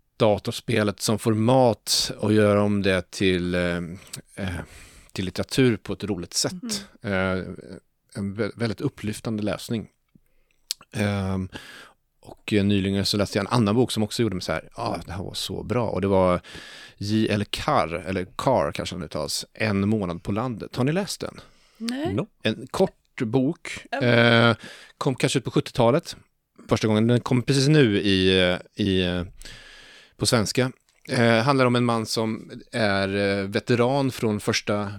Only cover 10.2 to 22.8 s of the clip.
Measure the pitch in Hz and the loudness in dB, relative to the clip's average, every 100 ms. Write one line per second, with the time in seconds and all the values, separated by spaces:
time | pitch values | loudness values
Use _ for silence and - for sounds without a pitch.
10.2 | _ _ _ _ _ - - 110 104 101 | _ _ _ _ _ -14 -10 -4 -2 0
11.2 | 95 95 95 - - - - _ _ _ | -2 -4 -6 -10 -18 -20 -20 _ _ _
12.2 | - - - 104 101 101 95 98 95 104 | -20 -16 -2 2 2 2 0 0 0 0
13.2 | 95 107 98 123 104 113 120 - 107 - | 0 -2 0 2 4 4 2 0 -2 0
14.2 | 113 92 - 80 - - 113 - - 87 | -2 -2 -4 -4 -6 -8 -6 -6 -8 -10
15.2 | 98 107 - 95 - 117 107 95 98 95 | -8 -8 -8 -8 -4 -2 -2 -2 2 4
16.2 | 92 87 - - - - - - 101 110 | 4 2 -2 -16 -18 -20 -20 -10 -2 0
17.2 | 110 104 101 - - 135 80 85 85 95 | 2 0 -2 -4 0 2 0 -2 -4 -4
18.2 | 92 - - 117 76 - 78 90 78 78 | -4 -2 2 2 2 -2 -8 -8 -8 -6
19.2 | 73 - - - 107 98 101 110 92 87 | -6 -6 -8 -4 -2 0 0 0 -2 -6
20.2 | - 104 127 107 - - 127 170 202 - | -4 -4 -4 -6 -8 -4 -2 -2 -4 -8
21.2 | - - - _ _ _ 226 254 320 123 | -10 -12 -20 _ _ _ -10 -6 -4 -4
22.2 | 208 _ - - 127 - | -6 _ -4 -4 -6 -2